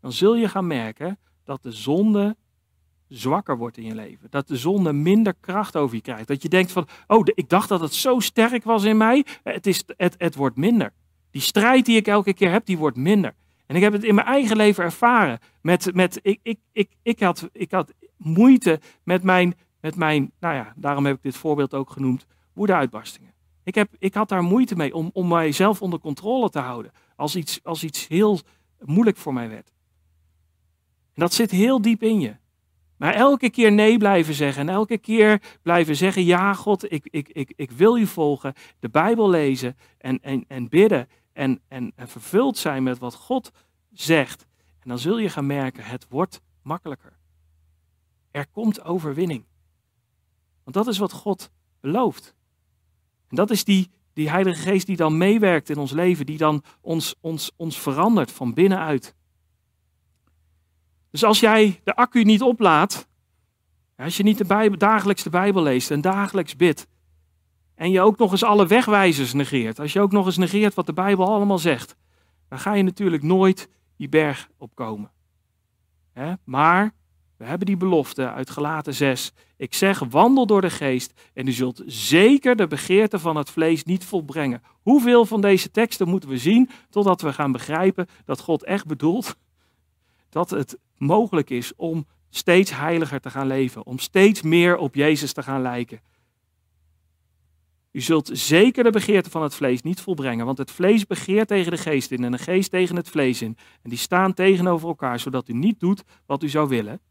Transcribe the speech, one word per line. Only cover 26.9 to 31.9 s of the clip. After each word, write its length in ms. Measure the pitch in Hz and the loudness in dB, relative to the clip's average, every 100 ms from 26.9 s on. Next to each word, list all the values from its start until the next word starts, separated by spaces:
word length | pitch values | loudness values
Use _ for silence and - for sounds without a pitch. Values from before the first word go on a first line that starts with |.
| _ _ _ | _ _ _
Als 200 | 147 185 | -6 -6
iets, 240 | 156 - | -8 -10
als 220 | - 160 | -10 -10
iets 240 | 160 - - | -8 -10 -6
heel 320 | 165 214 190 _ _ _ _ | 0 2 0 _ _ _ _
moeilijk 360 | - 160 226 - | -2 2 2 0
voor 160 | - | -6
mij 160 | 131 117 | -8 -8
werd. 260 | 110 - _ _ _ _ _ _ _ _ _ _ _ _ _ _ | -14 -20 _ _ _ _ _ _ _ _ _ _ _ _ _ _
En 80 | - | -4
dat 120 | 170 | -2
zit 160 | - 233 | 0 0
heel 320 | 180 220 262 | 2 2 2
diep 200 | 214 | 2